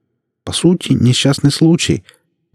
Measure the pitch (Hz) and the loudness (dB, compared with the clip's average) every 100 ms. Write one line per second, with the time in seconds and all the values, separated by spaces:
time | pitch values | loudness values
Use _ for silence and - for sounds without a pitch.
0 | _ _ _ _ - - 165 185 - - | _ _ _ _ -10 -2 0 0 0 0
1 | 120 127 139 139 143 - 160 165 - 80 | 2 2 0 0 0 2 2 2 0 -4
2 | - _ _ _ _ | -6 _ _ _ _